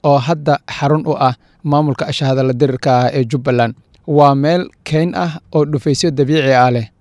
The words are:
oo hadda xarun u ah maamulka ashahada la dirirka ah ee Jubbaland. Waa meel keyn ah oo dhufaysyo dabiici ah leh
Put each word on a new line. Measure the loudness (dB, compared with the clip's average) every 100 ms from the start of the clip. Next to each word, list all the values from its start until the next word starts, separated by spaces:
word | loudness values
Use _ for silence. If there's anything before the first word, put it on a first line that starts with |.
oo | 2 0
hadda | 0 -4 -2 -2 -4
xarun | -6 0 0 -2
u | 0
ah | -2 -2 _ _
maamulka | -2 0 0 -2 -6
ashahada | -4 -2 0
la | -2
dirirka | 0 -2 0 0 2
ah | 2
ee | 0
Jubbaland. | -2 -2 -2 0 -2 -4 _ _ -2
Waa | 4 4
meel | 4 0 -2 -4 _
keyn | -4 -2 -2
ah | -2 -6 -8 _
oo | -2
dhufaysyo | 0 -2 -2 0 0
dabiici | 0 0 0 2
ah | 4 4
leh | 2 -4 _